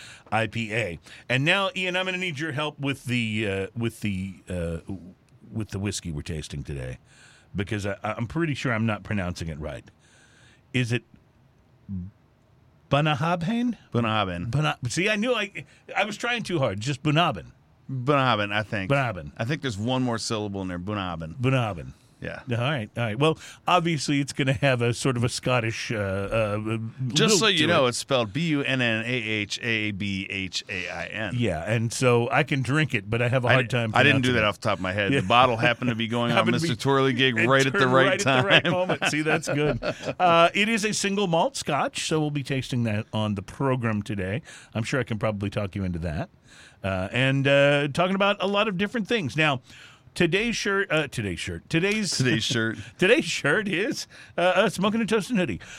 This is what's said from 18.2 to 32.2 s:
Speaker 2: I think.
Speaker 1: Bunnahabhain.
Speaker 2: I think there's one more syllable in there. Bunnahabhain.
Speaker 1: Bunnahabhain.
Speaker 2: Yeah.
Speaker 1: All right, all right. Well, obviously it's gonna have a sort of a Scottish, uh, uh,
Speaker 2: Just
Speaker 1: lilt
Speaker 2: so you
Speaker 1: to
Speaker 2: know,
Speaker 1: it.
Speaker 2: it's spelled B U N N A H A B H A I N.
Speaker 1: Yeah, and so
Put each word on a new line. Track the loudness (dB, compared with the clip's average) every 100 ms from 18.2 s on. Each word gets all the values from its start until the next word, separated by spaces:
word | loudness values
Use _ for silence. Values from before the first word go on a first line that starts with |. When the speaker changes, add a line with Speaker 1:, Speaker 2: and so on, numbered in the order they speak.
| 4 2 2
Speaker 2:
I | 0
think. | -2 -2 0
Speaker 1:
Bunnahabhain. | 0 0 -4 -8 -6
Speaker 2:
I |
think | -4 -2
there's | -4 -4
one | -2 0
more | 0 -2
syllable | -2 -4 -4 -4
in | -6
there. | -6
Bunnahabhain. | -6 -4 -4 -6 -8 -2
Speaker 1:
Bunnahabhain. | 2 2 0 -4 -10 -16 _ -12
Speaker 2:
Yeah. | -10 -10 -6
Speaker 1:
All | -2
right, | -2 -2 -6 -4
all |
right. | -4 0
Well, | 0 0 -6 -10
obviously | 2 2 2 -2 0 0
it's | -2
gonna | -2 0
have | 2 2 2
a | 0
sort | 0 0 0
of |
a | 0
Scottish, | -2 0 0 0 -4 -4
uh, |
uh, | -2 -2 -2 0 0 0 -2 -2 -4 -4 -6 -2
Speaker 2:
Just | 2
Speaker 1:
lilt | 4 4
Speaker 2:
so | 4
you | 4
Speaker 1:
to | 4
Speaker 2:
know, | 4 4
Speaker 1:
it. |
Speaker 2:
it's | 0
spelled | 0 0 0
B | -2 0
U | 0
N | 0 0
N | 2 0
A | -2
H | -2 -2 -2 -2 -4
A | -2 0 0
B | -2 -2 -2 -4
H | -6 -6 -6 -8
A | -8 -6
I | -8 -8
N. | -6 -4 0
Speaker 1:
Yeah, | 0 0
and | -2 0 -2
so | 0 2 4